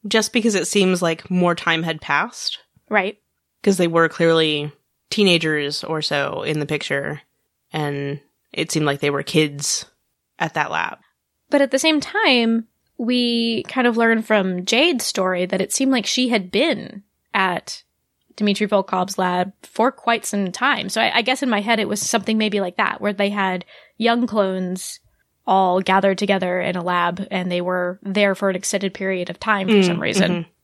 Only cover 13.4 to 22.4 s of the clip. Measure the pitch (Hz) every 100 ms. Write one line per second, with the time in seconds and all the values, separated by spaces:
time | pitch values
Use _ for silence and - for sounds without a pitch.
13.4 | 233 226 - 262 240 226 226 226 220 214
14.4 | 190 180 180 226 330 262 - - 185 180
15.4 | 185 190 180 - 269 254 214 - 254 226
16.4 | 180 196 320 - - 202 _ _ _ 196
17.4 | 190 175 - - _ _ _ _ _ -
18.4 | 208 196 208 202 190 185 190 - 185 180
19.4 | 185 - - - 233 - - 233 - 202
20.4 | 190 175 - 220 190 220 226 233 240 262
21.4 | 262 208 208 226 208 202 - 233 196 220